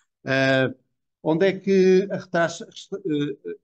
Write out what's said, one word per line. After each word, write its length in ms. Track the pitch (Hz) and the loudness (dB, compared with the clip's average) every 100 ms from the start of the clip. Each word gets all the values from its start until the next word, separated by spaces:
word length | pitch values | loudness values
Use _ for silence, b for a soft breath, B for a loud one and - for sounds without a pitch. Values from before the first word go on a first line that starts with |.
| b _ | b _
Ah, 480 | 131 135 135 131 131 - _ _ _ _ | -4 0 2 2 0 -4 _ _ _ _
onde 220 | 160 160 190 | -4 0 0
é 120 | 190 | 0
que 500 | 196 196 185 185 196 | 0 4 6 4 2
a 80 | 196 | -6
retraça, 480 | - 170 165 - - | -6 -2 -2 -4 -16
eh, 920 | - - 196 175 147 147 - 87 85 | -20 -14 -10 -6 -4 -4 -8 -14 -14